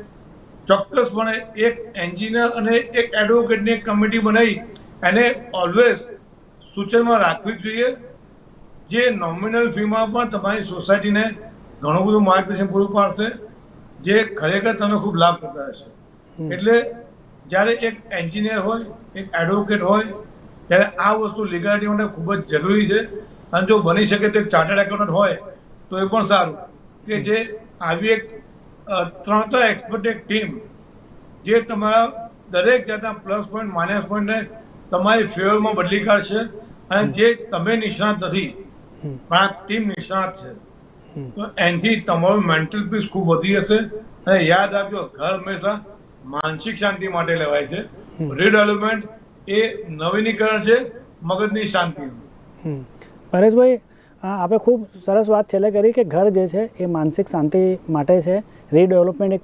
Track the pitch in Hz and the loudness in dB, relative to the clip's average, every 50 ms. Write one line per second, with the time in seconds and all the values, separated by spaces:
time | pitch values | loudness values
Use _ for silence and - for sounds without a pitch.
0 | - - - - - - - - - - - - - - 196 196 202 - 247 262 | -16 -18 -20 -20 -20 -20 -20 -20 -20 -20 -20 -16 0 2 2 2 2 -2 0 0
1 | 233 - 196 214 220 220 220 220 220 - - 214 220 233 233 233 - - - 202 | 0 0 0 -4 -4 -2 -4 -6 -8 -10 -4 0 0 0 0 -2 -10 -14 -8 -8
2 | 175 175 175 175 214 220 220 240 240 233 233 233 208 226 226 240 233 - - 240 | -8 -6 -6 -6 -6 -2 0 0 0 0 0 -2 0 2 2 2 0 0 -2 -2
3 | 233 240 - 214 214 202 233 240 226 - 226 214 208 226 233 214 - 226 208 208 | -2 0 0 0 2 4 4 2 4 2 0 0 2 0 -2 -2 -2 -2 0 2
4 | 214 214 220 226 208 214 214 226 233 220 190 180 - - - - - - - - | 2 2 2 2 2 4 4 4 4 4 2 -2 -8 -14 -18 -20 -20 -20 -14 -2
5 | - 175 196 226 240 240 - - - - - 185 180 175 180 220 247 233 202 - | -2 2 2 4 4 2 2 -2 -8 -8 -4 -2 -2 0 4 4 4 4 4 0
6 | - - - - - - - - - - - - - - - 196 196 190 233 233 | -4 -14 -18 -20 -20 -20 -20 -20 -20 -20 -20 -20 -20 -14 -8 -8 -6 0 2 2
7 | 233 233 233 214 190 165 160 - - 208 226 170 190 220 220 233 240 262 - - | 4 4 4 4 4 2 2 0 -4 -8 -8 -6 -6 -6 -2 0 -2 -2 -2 -4
8 | - - - - - - - - - - - - - - - - - - 202 233 | -12 -20 -20 -20 -20 -20 -20 -20 -20 -20 -20 -20 -20 -20 -20 -20 -14 -6 -2 2
9 | 247 247 226 185 175 165 165 180 196 220 226 233 240 226 165 202 214 208 214 220 | 2 2 0 0 -4 -4 -4 -4 -4 -2 0 0 0 0 0 -2 -2 0 0 0
10 | 226 214 214 240 240 233 220 196 196 196 208 220 196 - 180 170 165 185 196 202 | 0 0 0 -2 -2 -2 -4 -4 -2 -2 -2 -2 -4 -6 -8 -8 0 2 2 2
11 | 196 208 202 208 220 220 214 - - - - - - - - - - 147 156 180 | 2 2 2 2 0 0 -4 -8 -16 -20 -20 -20 -20 -20 -18 -8 -2 0 2 2
12 | 190 214 214 214 202 185 185 190 190 190 202 185 196 190 180 196 196 196 202 208 | 2 4 4 4 6 6 4 4 2 0 -2 -2 -2 0 2 0 0 2 2 2
13 | 202 190 - 196 214 233 226 - - - - - - - - - - - - - | 2 2 0 -2 -4 -4 -4 -8 -16 -18 -20 -20 -20 -20 -20 -20 -20 -20 -20 -10
14 | - 180 202 220 220 208 - - 151 160 185 202 202 226 214 - 208 208 214 185 | -2 2 4 4 4 2 -4 -4 -2 0 0 0 0 0 -2 0 0 0 0 0
15 | 196 208 170 165 165 175 170 - 156 147 - 147 139 - - - - - - - | -2 -2 0 4 4 4 4 2 -6 -14 -12 -12 -12 -12 -12 -16 -18 -20 -20 -20
16 | - - - - - - - 170 160 156 175 180 202 220 233 233 233 - - - | -20 -20 -20 -20 -20 -20 -16 -12 -8 -8 -6 -2 2 4 4 4 2 0 -8 -12
17 | - - - - - - - - - 151 175 190 208 226 233 233 233 226 214 - | -16 -20 -20 -20 -20 -20 -20 -20 -12 -2 0 2 2 2 0 0 -2 -4 -6 -6
18 | - - 202 180 170 165 165 214 214 214 220 208 185 214 226 233 220 - - - | -12 -8 -6 -6 -6 -4 -4 -4 -4 -2 -2 -2 -2 -2 -4 -4 -6 -10 -16 -18
19 | - - - 190 190 - - 165 170 170 196 202 202 208 208 190 175 185 208 214 | -20 -16 -14 -12 -12 -6 -2 -2 0 0 0 0 0 0 -2 -2 0 0 0 0
20 | 214 214 - - - - - - - - - - - - 170 185 180 - - - | -2 -4 -8 -14 -16 -18 -20 -20 -20 -20 -20 -20 -6 2 4 4 4 2 0 -2
21 | 180 202 214 220 214 202 196 220 214 185 175 170 175 202 208 208 208 208 208 208 | 0 0 2 0 -2 -4 -4 -6 -6 -6 -4 -4 -2 0 0 0 0 -2 -2 -2
22 | 214 - - 160 165 180 202 190 - - 151 151 156 190 202 214 202 170 202 220 | -2 -4 -6 -8 -4 -4 -4 -4 -4 -2 -2 -2 2 2 2 2 4 2 2 0
23 | 233 - - - - - - - - - - 180 190 190 220 208 170 165 175 202 | 0 -2 -10 -14 -16 -16 -20 -20 -14 -2 -2 0 4 4 4 4 4 4 4 4
24 | 214 208 202 202 208 208 208 214 202 - 185 160 160 170 202 196 196 196 208 202 | 4 2 2 2 2 2 2 2 0 2 2 2 4 4 2 0 0 0 0 -4
25 | 208 170 160 190 202 185 165 - - - - - - - - - - - 185 190 | -2 0 2 2 2 2 0 -2 -8 -16 -20 -20 -20 -20 -20 -20 -16 -8 -4 -2
26 | 196 196 214 226 202 190 202 190 175 160 147 - - - - - - - - - | -2 0 0 0 2 4 4 2 2 2 -2 -10 -16 -18 -20 -20 -20 -20 -20 -20
27 | - 214 214 - 143 208 214 220 233 220 208 - - - - - 180 160 170 170 | -10 -6 -6 -4 -2 0 0 -2 -2 -4 -10 -16 -16 -20 -14 -8 -4 -2 -2 0
28 | 208 220 226 220 220 - - - - - - - - - - - - - 196 180 | 2 2 2 2 0 -8 -16 -18 -20 -20 -20 -20 -20 -20 -20 -20 -10 -4 -2 -2
29 | 175 170 - - - 202 208 214 220 214 262 254 240 220 190 - - - 214 208 | -2 -4 -6 -12 -4 0 0 0 0 2 0 2 2 2 2 -2 -6 -8 -8 -4
30 | 196 226 220 220 - - 202 220 208 165 143 110 - - - - - - - - | -4 -4 -4 -6 -6 -4 -4 -4 -4 -4 -8 -12 -14 -18 -20 -20 -20 -20 -20 -20
31 | - - - - - - - - - 180 220 233 226 233 226 202 208 214 220 226 | -20 -20 -20 -20 -20 -20 -20 -14 -2 2 2 2 2 0 -6 -2 0 2 4 4
32 | 226 233 - - - - - - - - 185 175 185 233 254 247 - 226 214 208 | 2 2 -2 -10 -16 -16 -18 -20 -18 -4 -2 0 4 4 4 2 2 -2 -6 -6
33 | 214 220 208 214 - 196 196 208 202 202 202 220 226 202 180 170 170 180 202 202 | -6 -8 -8 -8 -6 -4 -4 -4 -4 -6 -8 -8 -8 -6 -4 -4 -2 -2 -2 -4
34 | 180 170 202 214 202 202 220 226 214 - - - - - - - - - 185 180 | -4 -4 -4 -4 -2 -2 -2 -4 -4 -8 -14 -20 -20 -20 -20 -20 -10 -4 -2 0
35 | 185 208 220 226 208 - 170 175 190 196 214 214 208 220 214 180 175 175 196 208 | 2 4 4 4 2 0 -2 -2 0 2 2 2 2 0 0 0 -2 0 0 -2
36 | 208 214 208 202 - - 202 220 233 226 - - - - - - - - 185 202 | 2 4 2 2 2 0 -4 -4 -4 -4 -10 -16 -18 -20 -20 -20 -8 -2 0 0
37 | 214 147 131 196 220 233 233 233 - - 190 170 165 208 233 226 220 202 - 160 | 0 0 0 2 4 4 4 2 -4 -6 -6 -4 -2 0 0 0 -2 -4 -4 -2
38 | 202 214 208 - 185 170 165 190 165 131 - - - - - - - - - - | 0 0 0 -2 -2 -2 -2 -2 -4 -4 -8 -14 -20 -20 -20 -20 -20 -20 -20 -14
39 | - 147 135 123 - - 170 180 196 196 196 - - - 208 226 220 202 185 170 | -12 -12 -12 -12 -6 0 2 2 2 2 0 -6 -10 -6 -4 -4 -2 -4 -4 -6
40 | 165 - 190 190 190 185 - - 123 123 - - - - - - - - - - | -8 -6 -4 -4 -4 -4 -6 -12 -16 -18 -18 -20 -20 -20 -20 -20 -20 -20 -20 -20
41 | - - - 147 139 127 - 202 214 208 - - 180 175 175 170 180 226 220 208 | -20 -18 -14 -12 -12 -12 -10 -10 -12 -10 -4 0 0 2 2 2 0 0 0 0
42 | - - 175 165 170 185 202 208 185 170 160 160 160 160 - 208 208 - 226 214 | 0 -2 0 2 2 2 2 2 2 2 2 0 0 -2 -4 -6 -4 -2 -2 -4
43 | 202 - - 190 180 165 165 160 165 190 202 196 185 - 214 220 220 214 - - | -4 -4 -4 -2 2 2 2 2 2 0 0 0 2 2 2 0 0 -2 -8 -12
44 | - - - - - 175 196 185 165 156 175 190 202 190 196 202 202 196 208 190 | -14 -14 -20 -10 0 2 2 4 4 4 4 4 2 2 0 -2 -4 -4 -6 -8
45 | 165 - - - 147 175 190 180 180 190 196 165 175 202 214 214 - - - - | -8 -10 -10 -6 -4 -4 -4 -4 -4 -6 -8 -4 -4 -4 -4 -4 -8 -16 -20 -20
46 | - - - - - 131 139 147 151 156 156 156 - 220 202 - 202 202 196 175 | -20 -20 -20 -20 -18 -10 -8 -6 -4 -4 -6 -6 -8 -8 -6 -2 -2 -2 -2 -2
47 | 190 190 180 170 165 165 165 165 151 147 147 147 143 131 160 196 220 - - - | -6 -4 -2 -2 -2 0 0 -2 0 0 0 -2 -2 -2 -6 -10 -10 -10 -14 -20
48 | - - - - 160 143 131 139 185 208 214 214 208 208 208 196 208 220 226 214 | -20 -20 -10 -8 -8 -6 -2 2 2 4 6 6 4 4 2 0 0 -2 -2 -4
49 | 214 - - - - - - - - 190 196 214 220 220 - - 175 170 156 151 | -6 -12 -18 -20 -20 -20 -20 -20 -10 -4 0 0 0 0 -2 -8 -12 -12 -10 -4
50 | 156 175 190 214 214 226 220 220 214 220 214 214 202 214 233 254 262 - - - | -4 -2 0 0 0 0 0 0 0 0 0 0 2 4 2 2 2 -2 -12 -16
51 | - - - - 165 165 190 190 214 208 202 220 208 - - 185 175 165 147 - | -20 -20 -20 -12 -6 -4 -2 0 0 -2 -2 -2 -4 0 0 0 0 0 -4 -8
52 | 143 131 120 117 - - - - - - - - - 160 147 135 127 - - - | -12 -14 -14 -16 -20 -20 -20 -20 -20 -20 -20 -12 -8 -8 -8 -8 -10 -14 -20 -20
53 | - - - - - - - 180 196 220 220 240 247 254 254 233 _ _ - - | -20 -20 -20 -20 -14 -4 2 4 4 6 6 6 6 6 4 2 _ _ -20 -20
54 | _ _ - _ - 190 202 196 175 175 220 226 - 240 247 226 214 - _ 190 | _ _ -20 _ -8 -6 -4 -4 -2 0 0 2 2 2 2 2 0 -8 _ -12
55 | 175 202 196 214 220 214 214 208 202 - - 196 196 214 196 208 202 226 233 254 | -4 0 2 2 4 4 2 2 2 0 0 0 0 2 2 4 2 4 4 2
56 | 226 160 147 170 196 214 185 190 185 175 175 196 226 226 - - 180 175 170 160 | 0 0 2 2 2 4 4 2 0 0 0 -2 -4 -4 -4 -6 -4 -2 -2 0
57 | 156 156 151 - 196 - - 160 151 151 151 185 185 185 185 185 - - 160 147 | 0 -2 0 -2 -4 -2 -2 -2 -2 2 2 2 2 2 0 -2 -4 -4 -2 -2
58 | 139 147 180 185 151 180 185 202 214 - - - - - 147 160 180 185 185 180 | 2 4 4 4 4 2 0 -2 -2 -6 -18 -20 -10 2 4 6 6 6 6 4
59 | 175 185 180 - 196 190 196 185 | 4 4 2 0 -2 0 0 -2